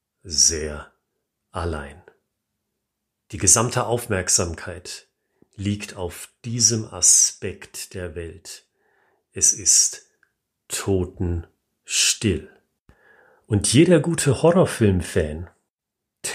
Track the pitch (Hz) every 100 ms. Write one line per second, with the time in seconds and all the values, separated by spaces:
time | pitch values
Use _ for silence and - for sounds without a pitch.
0 | _ _ 95 78 - 80 76 76 - _
1 | _ _ _ _ _ - 85 80 71 80
2 | - _ _ _ _ _ _ _ _ _
3 | _ _ _ 76 98 - 117 123 107 117
4 | - 98 87 - 87 82 - 85 - -
5 | - _ _ _ _ - 101 104 - -
6 | 87 - - _ 117 117 113 117 107 95
7 | - - - - 101 85 - - - 101
8 | 90 80 82 85 - - _ _ _ _
9 | _ _ _ - - - 92 - - -
10 | - _ _ _ _ _ _ - - 95
11 | 90 - 90 85 85 _ _ _ - -
12 | - - 110 80 - _ _ _ _ _
13 | _ _ _ _ _ 104 92 113 175 170
14 | 175 160 - 120 156 180 151 - 107 90
15 | 82 - 76 78 90 _ _ _ _ _
16 | _ _ -